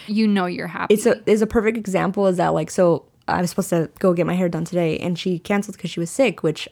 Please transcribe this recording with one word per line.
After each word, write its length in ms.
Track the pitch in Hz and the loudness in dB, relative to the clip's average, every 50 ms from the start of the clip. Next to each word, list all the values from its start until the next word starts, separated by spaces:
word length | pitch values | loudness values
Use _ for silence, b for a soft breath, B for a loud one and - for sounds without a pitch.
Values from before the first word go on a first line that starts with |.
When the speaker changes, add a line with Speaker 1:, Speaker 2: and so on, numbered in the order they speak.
| - | -10
Speaker 1:
you 200 | - 214 214 220 214 | -4 0 2 2 4
know 180 | 202 196 180 | 2 2 0
you're 200 | 180 180 - - | 0 -4 -6 -8
happy. 280 | 170 160 - 180 - 208 | -8 -8 -2 2 4 4
Speaker 2:
It's 120 | 214 214 | 4 4
a, 140 | 233 - - - - | 2 2 2 2 2
it's 120 | 208 220 220 | 2 2 2
a 40 | |
perfect 300 | 214 - 240 202 220 226 240 | 2 0 0 0 0 0 -2
example 480 | 208 190 185 180 165 185 180 208 202 | -2 -2 0 0 0 0 0 0 2
is 100 | 190 180 | 2 2
that, 120 | 175 170 160 160 | 2 2 2 0
like, 160 | 165 156 165 | 0 -2 -2
so 340 | - - 185 175 165 - - _ _ _ _ - | 0 2 4 4 2 2 -2 _ _ _ _ -2
I 140 | 165 170 180 | -2 0 0
was 80 | 175 | -2
supposed 180 | - - 185 - | -2 -4 -2 0
to 200 | - 170 160 - - - | 0 -2 -2 -2 -4 0
go 160 | - 190 175 | 2 2 2
get 120 | 170 170 | 2 0
my 80 | 165 175 | 0 0
hair 140 | 185 185 175 | 0 0 -2
done 160 | 165 156 165 | -2 -4 -6
today, 320 | - - 175 170 160 156 - | -4 -2 -2 0 0 -2 -2
and 200 | - 175 180 165 | -4 -4 -4 -4
she 200 | - 190 180 165 | -4 -4 -4 -4
canceled 400 | - - 202 202 202 - 196 - | -4 -2 -2 -2 -2 -4 -8 -12
'cause 120 | - 170 | -12 -10
she 100 | - - | -6 -6
was 100 | 170 170 | -6 -4
sick, 320 | - - 269 233 170 - - | 0 0 0 0 0 -2 -2
which 240 | 160 147 - - - | -4 -4 -4 -8 -10